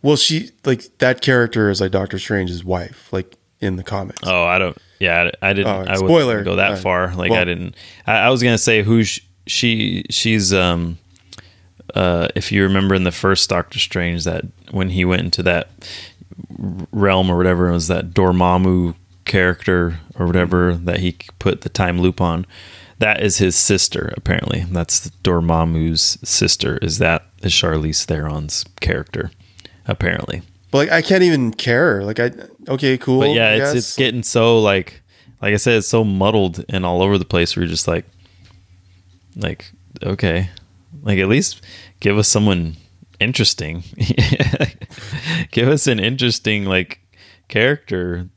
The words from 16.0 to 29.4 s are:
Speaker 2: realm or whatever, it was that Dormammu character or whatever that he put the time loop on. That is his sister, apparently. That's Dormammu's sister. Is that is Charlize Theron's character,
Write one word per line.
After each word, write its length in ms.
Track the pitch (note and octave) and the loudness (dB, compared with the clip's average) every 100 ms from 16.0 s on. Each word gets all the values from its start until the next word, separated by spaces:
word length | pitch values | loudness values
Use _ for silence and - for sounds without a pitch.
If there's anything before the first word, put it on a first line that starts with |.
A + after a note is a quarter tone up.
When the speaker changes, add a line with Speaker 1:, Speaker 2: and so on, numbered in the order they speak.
| - _ - - - - G2 F2+ E2+ | -18 _ -20 -20 -18 -10 -8 -8 -8
Speaker 2:
realm 380 | G#2 G2 F#2+ F#2 | 0 2 4 4
or 60 | F2 | 4
whatever, 320 | F#2 F2+ F2+ | 4 4 2
it 40 | |
was 160 | F2 D#2+ | 2 0
that 220 | F2 F2 | -2 0
Dormammu 840 | F2+ F#2 F2+ F2+ F2+ F#2 F#2 F2 E2 _ _ | 2 4 4 4 4 4 2 0 -4 _ _
character 720 | - G2 F2+ F2 - F2+ F2 E2 - - | -2 2 2 0 0 2 0 -4 -12 -4
or 100 | F2 | 0
whatever 480 | F2 F2 F2+ F2+ E2+ | 2 2 2 2 0
that 240 | F2 F2+ | -2 -2
he 160 | F#2 - - - | -2 -4 -16 -6
put 240 | G2 F2+ | -4 -2
the 60 | - | -6
time 320 | - F#2 F2 | -2 -2 2
loop 200 | F2+ F2+ | 0 2
on. 260 | F2+ E2 F2+ - - - - - | -2 -2 -6 -14 -20 -20 -20 -2
That 220 | G#2+ G#2+ | 0 2
is 160 | G#2+ - | 0 2
his 180 | F#2+ F2 | 0 2
sister, 560 | - F#2+ - - - - | 2 2 2 -2 -6 -6
apparently. 480 | - - - - F2 | -2 -2 -2 -4 -4
That's 380 | F2 E2 - - - | -4 -2 -4 -4 -6
Dormammu's 920 | F#2+ F2 E2 E2 E2 E2 D#2+ D#2+ - - - | -2 0 2 2 0 0 -2 0 -2 -4 -4
sister. 500 | - - - - - | 0 0 0 -4 -4
Is 200 | E2+ D#2 | -4 -2
that 260 | E2 E2 - _ | 0 0 -6 _
is 100 | F#2+ | -2
Charlize 520 | - F2 D#2+ D#2 D#2 | 0 0 0 -2 -4
Theron's 600 | - D#2 D2+ D2+ D2+ - - - | -4 -4 -4 -6 -6 -8 -8 -6
character, 500 | - - - - - _ | -2 -2 -4 -8 -10 _